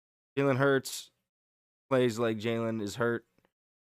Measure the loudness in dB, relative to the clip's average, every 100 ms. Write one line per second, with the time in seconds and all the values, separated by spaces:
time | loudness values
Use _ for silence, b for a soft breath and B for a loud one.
0 | _ _ _ -2 0 2 2 2 0 -10
1 | -14 _ _ _ _ _ _ _ -2 2
2 | 2 2 -2 -2 -2 -2 -2 -4 -4 -2
3 | -2 -2 -6 _ _ _ _ _